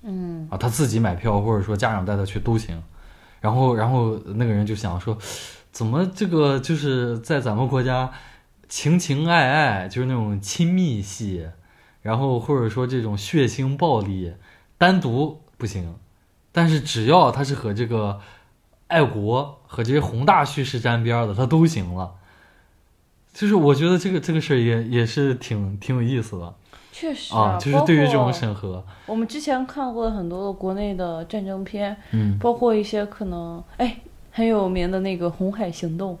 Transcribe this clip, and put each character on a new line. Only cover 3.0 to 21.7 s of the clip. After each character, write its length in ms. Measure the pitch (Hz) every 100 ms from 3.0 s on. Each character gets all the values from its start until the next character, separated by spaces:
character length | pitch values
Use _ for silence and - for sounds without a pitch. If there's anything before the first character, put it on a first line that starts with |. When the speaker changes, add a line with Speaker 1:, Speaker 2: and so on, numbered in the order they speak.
| - - - -
Speaker 2:
然 140 | 107
后， 180 | 120 135
然 160 | 117 110
后 300 | 131 117 107 -
那 100 | 104
个 80 | 120
人 140 | 104 104
就 80 |
想 240 | 104 101 90
说， 180 | 113 107 - - - - _
怎 160 | - 113
么 180 | 131 185
这 140 | 185 202
个 320 | 165 143 139
就 160 | 135
是 420 | 160 143 127 120 117
在 200 | - 151
咱 160 | 120 107
们 120 | 127
国 120 | 131
家 300 | 127 127 127 - - - _ _ _
情 300 | - 143 175
情 300 | - 139 165
爱 200 | 170 131
爱， 400 | 147 143 101 92
就 140 | 123
是 60 | 127
那 40 |
种 280 | 127 107 101
亲 340 | 98 - 170
密 260 | 185 180 110
戏， 460 | 98 - 104 90 82 - _ _ _ _
然 160 | 107 113
后 220 | 135 123
或 180 | 113 143
者 100 | 113
说 160 | 107
这 160 | 127 127
种 160 | 110 104
血 300 | - 165 127
腥 300 | - 135 139
暴 240 | 170 120
力， 320 | 101 95 87 82 - - _ _
单 240 | 175 190
独 400 | 147 117 151 156 - _
不 80 |
行， 300 | 110 98 85 85 - _ _ _ _
但 180 | - 165
是 120 | 156
只 240 | 143 117
要 260 | 110 170 135
他 140 | 120
是 100 | 139
和 180 | 139 110
这 140 | 101 117
个 320 | 113 104 101 - - _ _ _ _ _
爱 160 | 170
国 560 | 139 107 104 120 147 - _
和 160 | -
这 80 | 117
些 80 | 143
宏 260 | - 110 143
大 180 | 185
叙 200 | 143 -
事 160 | 127 127
沾 240 | 120 120
边 120 | 117 120
儿 80 |
的， 80 | 113
他 140 | 95 127
都 180 | 160
行 300 | 160